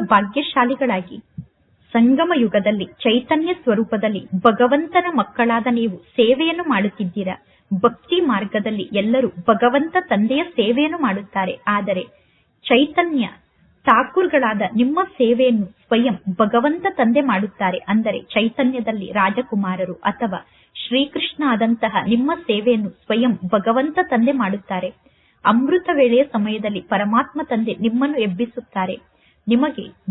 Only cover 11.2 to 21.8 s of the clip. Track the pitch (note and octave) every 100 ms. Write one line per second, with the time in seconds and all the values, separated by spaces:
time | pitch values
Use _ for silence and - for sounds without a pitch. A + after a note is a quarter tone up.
11.2 | G3 G3 F#3 - G3+ G#3 G3+ F#3 - _
12.2 | _ _ _ _ - B3 D4 F4 F4 C#4+
13.2 | F#3+ - _ _ _ _ - A3+ C4 F#4
14.2 | F4+ D4 A#3+ G#3+ F#3+ G#3+ B3 D#4+ F#4+ -
15.2 | A#3 A#3+ B3+ A3+ F#3 - _ A#3 B3 F#3
16.2 | G3 F3+ G#3+ A#3 D4 E4+ F#4+ F#4+ A3+ C4
17.2 | C#4 F#3+ G3+ - F#3 F3+ - G#3+ A3 F#3+
18.2 | - G#3 A3 - B3+ B3+ A3+ A3 - G3+
19.2 | G3 G#3 B3+ G3+ F#3+ F#3 F3+ F3 G3+ -
20.2 | A3 F#3 - _ _ - - B3+ C#4+ -
21.2 | - - C#4+ A3 A3+ A3+